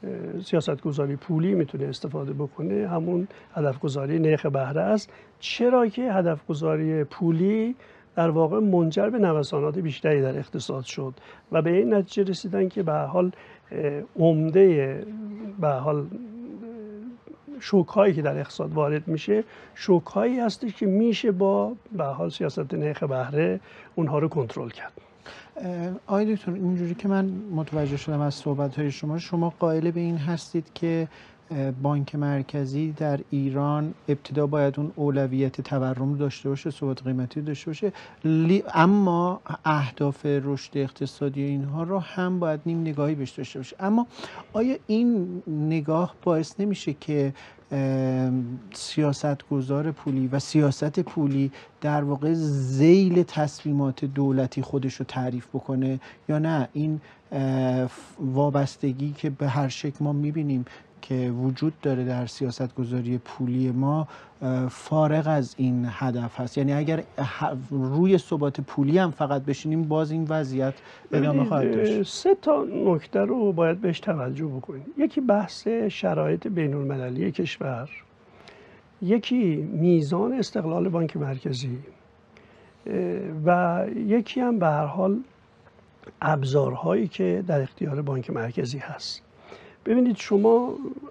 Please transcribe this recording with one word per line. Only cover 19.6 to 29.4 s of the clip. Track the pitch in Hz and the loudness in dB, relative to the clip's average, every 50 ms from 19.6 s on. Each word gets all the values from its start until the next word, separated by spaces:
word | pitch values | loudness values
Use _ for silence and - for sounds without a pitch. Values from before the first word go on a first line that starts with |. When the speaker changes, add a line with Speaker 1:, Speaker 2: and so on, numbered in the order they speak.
| - - - | -20 -20 -18
Speaker 1:
شوک‌هایی | - - - 185 170 170 - - 196 214 240 247 254 | -4 2 4 4 4 2 0 -2 0 2 2 2 0
هستش | 240 226 - - - 226 190 | 0 -2 -2 -4 -6 -8 -4
که | - 240 | -2 0
می‌شه | 196 185 202 226 233 220 - - 233 202 | 2 4 4 4 4 2 2 2 0 2
با، | 180 196 196 196 202 202 214 247 214 - - 226 | 4 4 4 4 2 2 -2 -4 -8 -12 -8 -6
به | 185 156 | -4 -2
هر | 139 135 | -2 -2
حال، | 135 170 170 | -4 -4 -4
سیاست | 156 - 180 151 - - 151 135 180 | -4 -4 -4 -4 -2 -4 -6 -4 -4
نرخ | 165 151 151 147 - 180 | -2 -2 -2 -2 -2 -4
بهره | 143 135 131 127 131 143 147 160 180 185 190 - - - - - - - | -2 -2 -2 -4 -2 0 0 2 2 0 -2 -6 -12 -20 -20 -20 -10 -4
اونها | - 165 147 143 151 | -2 -2 0 0 0
رو | 147 160 | 0 0
کنترل | 156 170 131 113 - - 131 117 | 0 -2 -4 -4 -4 -8 -8 -10
کرد. | - - - - - - - - _ _ - - - - - - - | -10 -12 -14 -16 -16 -18 -20 -20 _ _ -20 -20 -20 -20 -20 -18 -14
Speaker 2:
اه، | 311 262 180 180 175 170 180 180 226 - | -10 -8 -8 -6 -6 -6 -6 -6 -8 -4
آقای | - 202 196 214 214 220 | -2 0 2 2 2 0
دکتر، | 185 - - 175 | -2 -2 -4 -4
اینجوری | 196 190 180 185 175 175 170 175 | -2 0 0 0 0 -2 -2 -4
که | - - 196 | -2 0 0
من | 196 190 196 190 185 185 214 208 180 | 2 2 2 0 -2 -4 -6 -6 -4
متوجه | 156 156 143 151 156 147 139 139 | -4 -4 -2 -2 -2 -2 -2 -2
شدم | 139 - - 151 143 | -4 -4 -2 -2 0
از | 147 147 139 | 0 -2 -2
صحبت‌های | - - 151 143 139 143 139 127 147 151 147 | -4 -4 -2 -2 0 -2 -2 -2 -2 -2 -2
شما، | 135 - - 151 151 165 | -4 -4 -4 -4 -4 -4
شما | 165 - - 170 | -4 -4 -2 0